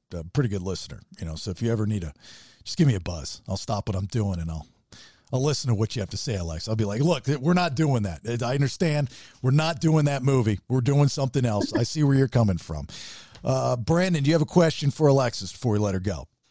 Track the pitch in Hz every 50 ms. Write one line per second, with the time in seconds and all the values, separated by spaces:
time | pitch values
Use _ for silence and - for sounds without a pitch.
0 | _ - - 87 80 85 - - 143 113 98 98 90 95 92 90 - - - -
1 | - _ - - - 80 78 80 - 110 90 - 113 117 117 107 107 104 107 104
2 | 85 78 - _ - - - - - - - _ - - - - 170 139 113 95
3 | 85 - 90 80 73 - - - - - - 98 - - 110 101 - - 101 98
4 | 98 95 - 120 107 101 95 85 82 80 80 80 76 - _ _ _ _ - -
5 | - - _ _ _ - - 127 131 151 143 - - 131 117 98 110 104 - 117
6 | 101 87 - - - - 113 95 87 82 80 82 - 110 110 107 113 101 101 113
7 | 143 170 175 135 - 135 147 139 123 160 175 180 180 170 135 117 160 151 135 120
8 | 101 98 85 73 - 113 120 117 127 120 131 143 143 131 - - 185 165 147 147
9 | 147 123 - - - - - - - 127 131 151 156 160 170 131 - 160 156 156
10 | 151 143 143 139 127 139 139 131 117 107 107 95 - - 123 131 120 123 143 143
11 | 143 139 - - 139 120 - 143 123 120 107 101 - - - 320 120 - - 156
12 | 151 139 135 135 135 127 - 123 117 104 92 82 - - 80 76 71 - - -
13 | - - - - - - - - - 120 131 131 127 127 127 123 110 - 160 170
14 | 185 190 175 151 139 139 165 165 151 - - 180 170 160 - - - 139 - -
15 | 156 147 135 139 131 123 - - 98 92 - - - 123 104 104 104 104 95 92
16 | 90 104 85 82 90 - _ _ _ _